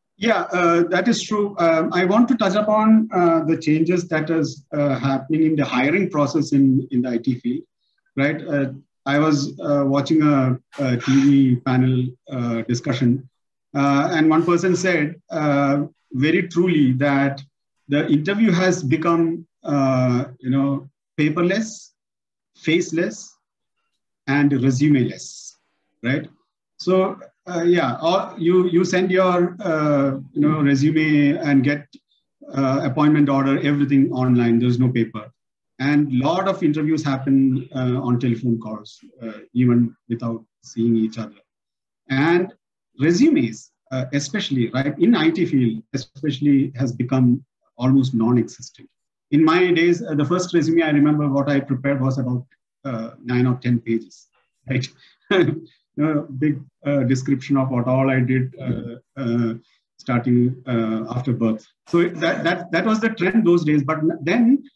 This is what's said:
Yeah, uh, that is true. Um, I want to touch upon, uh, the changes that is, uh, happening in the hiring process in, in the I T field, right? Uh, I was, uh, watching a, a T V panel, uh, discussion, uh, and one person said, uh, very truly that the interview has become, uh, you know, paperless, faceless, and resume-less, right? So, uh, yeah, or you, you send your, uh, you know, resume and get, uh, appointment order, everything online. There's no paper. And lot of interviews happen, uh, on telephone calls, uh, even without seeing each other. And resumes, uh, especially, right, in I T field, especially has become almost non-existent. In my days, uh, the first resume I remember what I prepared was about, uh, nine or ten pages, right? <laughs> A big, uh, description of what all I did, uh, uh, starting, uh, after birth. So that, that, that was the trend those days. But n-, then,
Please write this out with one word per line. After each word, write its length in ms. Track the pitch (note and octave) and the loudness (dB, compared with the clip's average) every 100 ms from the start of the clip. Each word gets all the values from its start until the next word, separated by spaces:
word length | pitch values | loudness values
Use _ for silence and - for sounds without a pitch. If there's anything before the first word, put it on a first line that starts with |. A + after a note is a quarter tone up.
| _ - A3 | _ -6 -2
Yeah, 140 | G3+ E3+ F3+ | 0 -2 0
uh, 260 | E3+ E3+ E3 | 2 2 2
that 140 | F3+ G#3+ | 0 0
is 120 | A3 | -2
true. 360 | - G#3+ G3+ G3+ | -2 -2 -2 0
Um, 340 | E3+ E3 D#3+ | 0 2 0
I 120 | F3 | 0
want 240 | F3+ G#3+ A#3+ | 0 2 2
to 80 | B3 | 2
touch 180 | G3+ | 0
upon, 540 | G3+ G#3+ G#3+ A3 A3 - | 0 0 2 4 4 4
uh, 300 | F#3 E3+ E3 D#3 | 0 2 2 0
the 60 | D#3+ D3+ | -2 0
changes 400 | D#3 E3 F3 E3 | 0 2 0 -2
that 240 | D#3 D#3 | -4 -2
is, 340 | E3 C#3 - - | -2 -2 -8 -10
uh, 240 | D3+ C#3+ B2+ | -4 -2 0
happening 460 | C3+ C3+ C3+ D#3+ | -2 -2 -2 0
in 140 | D#3 D3+ | 2 0
the 80 | |
hiring 440 | C3 B2 C#3 F#3 F#3+ | -2 0 0 0 -2
process 420 | D3+ C#3+ D#3+ C#3+ | 0 0 0 0
in, 340 | C#3+ C#3 C3 B2+ | 4 4 4 0
in 100 | B2 | -2
the 80 | B2 A#2 | -2 -2
I 20 | |
T 220 | A#2+ B2 | -2 -4
field, 220 | A#2+ C3+ - _ _ _ _ | -4 -6 -8 _ _ _ _
right? 260 | - C#3+ D3+ - | -4 -2 -2 -4
Uh, 120 | C#3+ C3 - _ _ | -4 -4 -8 _ _
I 140 | C#3 C#3+ | -4 0
was, 400 | D#3 C#3+ C#3 - | 2 0 -2 -6
uh, 240 | - C#3+ | -2 0
watching 380 | C#3 C#3 C3+ D#3 | 0 0 0 2
a, 340 | D3+ C#3+ C3 B2+ _ - | 2 2 0 -2 _ -6
a 180 | C3 A#2+ | -2 -2
T 20 | C3 C3+ | 2 4
V 320 | C#3 C#3 C3+ B2 - | 6 4 4 2 0
panel, 400 | B2+ B2+ B2+ B2+ B2+ - | 0 2 0 -2 -8 -12
uh, 320 | C3 A#2+ A2+ A2+ | -6 -4 -4 -4
discussion, 560 | A#2+ D3 B2 A#2+ C3 - _ _ _ _ | -4 -4 -2 0 0 -4 _ _ _ _
uh, 360 | C#3+ C#3 C#3 D#3 | -2 0 2 0
and 180 | E3 D#3 | 2 2
one 140 | D#3 | 2
person 320 | E3+ E3+ F#3 F3 | 2 0 0 0
said, 440 | F#3 E3+ D3 - - | 0 0 -2 -6 -10
uh, 560 | E3 D3+ C#3+ C#3 C#3+ D3 _ _ | -4 0 0 2 0 -4 _ _
very 340 | C3 D3 F3+ F3+ | -2 0 0 0
truly 460 | E3+ F#3 D#3+ C3 B2+ C#3+ | 0 2 4 2 2 0
that 360 | C#3 C#3 C#3 - _ _ _ - | 0 0 -4 -14 _ _ _ -4
the 180 | D3 - | -2 0
interview 460 | C#3+ D3+ G3+ A3 | 0 0 0 2
has 320 | E3+ F#3 F3+ C3+ | 2 0 0 -2
become, 500 | D3+ E3 E3 E3 E3+ - _ | -2 0 0 0 -2 -10 _
uh, 600 | - C#3+ C3+ C3 B2+ B2 - - | -4 0 0 2 0 0 -4 -8
you 120 | C3 | -4
know, 380 | C#3 C#3 C#3 - _ _ - | -2 0 -4 -8 _ _ -4
paperless, 500 | D3+ D#3 F3 G#3 A3 - - _ _ _ _ _ _ | -2 0 -2 -2 -4 -12 -20 _ _ _ _ _ _
faceless, 640 | _ - E3 E3+ D#3+ G3 A3 - _ _ _ _ _ _ _ _ _ - | _ -2 -2 0 -4 -4 -6 -20 _ _ _ _ _ _ _ _ _ -4
and 240 | C#3+ C#3+ C3+ C3 | 0 2 2 0
resume-less, 920 | B2+ D3 C#3 A#2+ - - - - _ _ _ _ _ | 2 2 2 0 -4 -16 -20 -20 _ _ _ _ _
right? 240 | A#2+ C#3+ - _ _ _ _ - | -6 -6 -6 _ _ _ _ -12
So, 420 | F3 F#3 F#3+ G3+ - _ - | -2 0 0 -4 -18 _ -10
uh, 100 | F3 | -2
yeah, 360 | E3+ F3 C3+ A#2 D#3+ | 2 2 2 -2 0
or 300 | F#3+ G3+ - | -2 -2 -4
you, 300 | E3+ F#3 F3+ | 2 2 4
you 160 | E3 | 2
send 260 | F3+ F#3 F#3 | 2 0 0
your, 460 | F#3 F#3 F3+ F3 - | 2 2 2 0 -2
uh, 580 | G3 D#3 D3+ C#3+ C#3 C3+ - | -4 0 2 2 0 -2 -8
you 80 | - | -2
know, 200 | D3 D#3 | 0 2
resume 760 | C#3 C#3 D3 D#3 D#3 D3 C#3+ E3 D3 | 2 2 2 2 2 2 2 0 2
and 160 | C#3 | 2
get, 180 | C3 D3 - - _ _ _ _ - | 2 -2 -8 -20 _ _ _ _ -12
uh, 260 | C#3 C3+ C#3 | -4 -2 -2
appointment 440 | B2 B2+ D3+ D3+ C#3+ | -2 0 2 4 4
order, 300 | C#3 C3+ C#3 C#3+ | 2 0 0 0
everything 420 | C#3+ C3+ C#3 C3+ | 0 2 2 2
online. 480 | B2+ B2+ B2 A#2+ A#2 | 0 2 2 4 2
There's 180 | B2 A#2+ | 2 2
no 100 | B2+ | 0
paper. 360 | B2 A2+ G#2+ - _ _ _ _ - | 0 -4 -6 -16 _ _ _ _ -6
And 320 | C3+ D3 C#3+ | 0 0 2
lot 340 | B2+ C#3 F3+ F#3+ | 0 0 0 -2
of 160 | F#3 | 0
interviews 400 | E3+ D3+ D3+ D#3 | 0 0 0 -2
happen, 640 | D3 C3 C#3 C3+ C3+ C3 - | -2 -4 2 2 4 0 -4
uh, 240 | C3 B2+ B2 B2 | -4 -2 -2 0
on 140 | A#2+ | 0
telephone 400 | B2+ A#2 B2+ A2+ | 0 -2 -2 -2
calls, 300 | A2 G#2+ G#2 - - - | -4 -14 -16 -20 -20 -18
uh, 200 | A#2 G#2 - | -16 -16 -8
even 420 | B2 B2 A#2+ A#2 - - | 0 2 4 2 -4 -10
without 360 | A#2 A#2 A2+ - _ | -8 -6 -8 -12 _
seeing 320 | - A#2 A#2 A2+ | -16 -4 0 0
each 140 | A2 A2+ | 0 -6
other. 220 | A2 - _ _ _ _ _ _ - | -14 -16 _ _ _ _ _ _ -6
And 420 | C3+ D#3+ F3 F#3 - _ _ _ - | -2 2 2 0 -8 _ _ _ -2
resumes, 720 | D3+ F3 D4+ G#3+ A2+ A2+ - _ - | 0 4 4 4 0 -6 -18 _ -10
uh, 140 | C3 B2+ | -8 -4
especially, 580 | C#3+ C#3 G#3 - C3+ A#2 | -4 -4 -6 -4 -2 -2
right, 260 | B2+ C#3 D3+ | -2 -4 0
in 180 | F3 G3+ | 2 4
I 140 | D#3 | 2
T 140 | E3 F3 | 0 0
field, 360 | C#3 A#2+ A2 - | 0 0 -2 -8
especially 800 | C3 - - D3+ B2+ D3 C#3 C3+ B2 | -12 -12 -10 -6 -2 2 2 0 -4
has 160 | B2+ | -6
become 520 | A2+ B2 C3 B2 C3+ - _ _ - | -4 -2 2 2 2 -4 _ _ -4
almost 380 | B2+ C3+ B2+ | 0 2 2
non-existent. 720 | A2+ A2+ B2 - - - _ - _ _ _ - | 0 2 2 0 -8 -20 _ -20 _ _ _ -2
In 120 | D3 | 2
my 280 | D#3 E3+ F3+ | 4 4 2
days, 280 | D#3+ F3 E3+ | 2 2 0
uh, 140 | A#3 | -2
the 100 | D3 | -2
first 300 | C#3+ F3+ F3+ | 0 -2 0
resume 280 | E3+ D3+ E3 | 0 2 2
I 80 | D#3+ | 2
remember 380 | D3 D3 D3+ D3 | 2 2 2 0
what 200 | C#3 C#3 | 0 0
I 100 | C#3 | -2
prepared 420 | C#3 B2+ - C#3 | -2 -4 -2 -2
was 180 | C3+ C3 | -2 -2
about, 280 | B2+ B2 - _ _ _ | -4 -4 -8 _ _ _
uh, 260 | C3+ A2+ A2+ - A#2+ | -12 -10 -12 -14 -4
nine 140 | B2 B2 | 0 0
or 100 | B2+ | 0
ten 240 | B2 A#2 | 0 -2
pages, 480 | - A2+ - - _ _ _ _ - | 0 -4 -4 -20 _ _ _ _ -6
right? 160 | C3 - _ _ _ - | -6 -6 _ _ _ -2
<laughs> 260 | F#3+ E3+ - - _ _ - | 0 2 -2 -10 _ _ -4
A 220 | D3+ D3+ | -2 -2
big, 360 | C#3 C3 D3+ C#3 - _ C#3+ | -6 -4 -2 -4 -8 _ -4
uh, 140 | C#3+ | 0
description 580 | B2 C3 C3+ C#3 - C#3 | 0 0 -2 -4 -2 -2
of 100 | C3 | 0
what 180 | B2 A#2+ | -2 0
all 220 | C3 C3+ | 0 2
I 100 | C3 | 0
did, 340 | B2 C3 B2+ - | 0 0 -2 -6
uh, 360 | C3 A#2+ A#2+ A#2 _ - | -8 -6 -8 -14 _ -10
uh, 360 | B2 A#2 A2+ A#2 _ _ _ _ | -4 -2 -2 -4 _ _ _ _
starting, 580 | - A#2+ B2 B2 B2 B2+ - | -4 -4 2 2 2 -2 -6
uh, 380 | A#2+ A2 A2 A2 | -4 -2 -4 -6
after 200 | A#2+ B2+ | -8 -4
birth. 320 | G#2+ A2+ A2 - _ - | -2 -2 -2 -8 _ -4
So 200 | E3+ F3 | 0 0
that, 360 | E3+ D#3+ C#3 | -2 -4 -2
that, 280 | E3 F3+ - | -2 -4 -4
that 140 | E3 A3+ | -4 -2
was 120 | G#3+ | -2
the 120 | A3+ | -2
trend 360 | A3 F3+ A3+ E3+ | -2 -2 2 2
those 160 | F3 | 2
days. 200 | D3+ D3+ | 2 0
But 160 | C3+ D#3 | 0 -2
n-, 200 | D#3+ E3 | -2 -4
then, 420 | D3 A#3 A#3 C#4 - | -4 0 2 2 -2